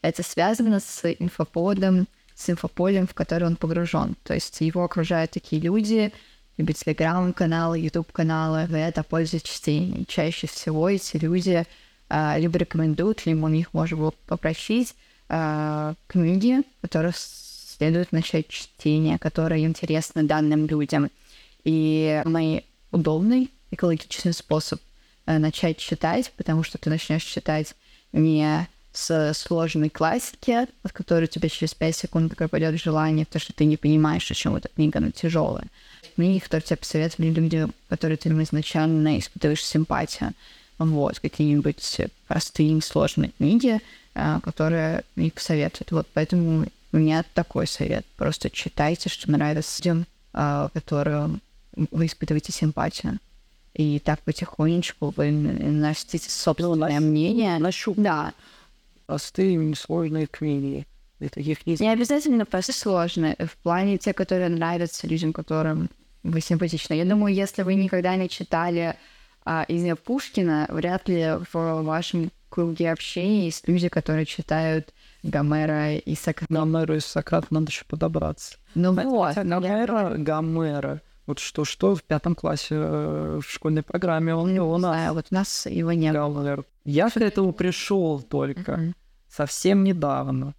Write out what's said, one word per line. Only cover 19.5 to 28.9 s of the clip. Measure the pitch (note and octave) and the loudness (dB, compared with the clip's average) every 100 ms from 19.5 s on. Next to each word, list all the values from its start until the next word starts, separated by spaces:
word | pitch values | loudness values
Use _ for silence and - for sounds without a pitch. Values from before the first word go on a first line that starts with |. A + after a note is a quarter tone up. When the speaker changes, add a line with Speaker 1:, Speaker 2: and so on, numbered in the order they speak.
| D#3+ D#3 | 2 0
Speaker 1:
интересны | D#3+ E3+ D#3 D#3 E3 | -2 -2 -2 -2 0
данным | D3+ D#3 D3+ D3+ D3+ | 2 4 4 2 2
людям. | D#3 C#3+ D3+ C#3+ _ _ - - _ | 0 0 0 0 _ _ -20 -20 _
И | D#3+ D#3+ D#3 D#3 D#3 D3+ E3 | 0 2 2 2 2 0 2
мой | E3 D#3+ D#3 - _ _ | 2 2 0 -6 _ _
удобный | F3 D#3 D#3 G#3 B3+ B3+ _ _ | 0 2 2 4 4 2 _ _
экологичный | - F3+ D#3+ - - F3 | -2 0 0 -4 -4 -2
способ, | E3 - D#3 - D3+ - - _ _ - | -2 -2 -2 -2 -8 -10 -20 _ _ 0
э, | D#3 | 2
начать | D#3 - E3 D#3+ | 2 0 -2 -2
читать, | - D#3+ D#3+ G#3 B3+ - | -6 -2 0 0 -2 -6
потому | - D#3+ | -2 0
что | E3 - | 0 -4
ты | - | -2
начнёшь | D#3+ - D#3 | -2 0 -2
читать | - - - D#3 D3+ - _ - _ | -2 -6 -2 -2 -4 -10 _ -20 _
не | - D#3 D#3 D3+ D#3 F3 _ _ | 2 4 4 2 0 -4 _ _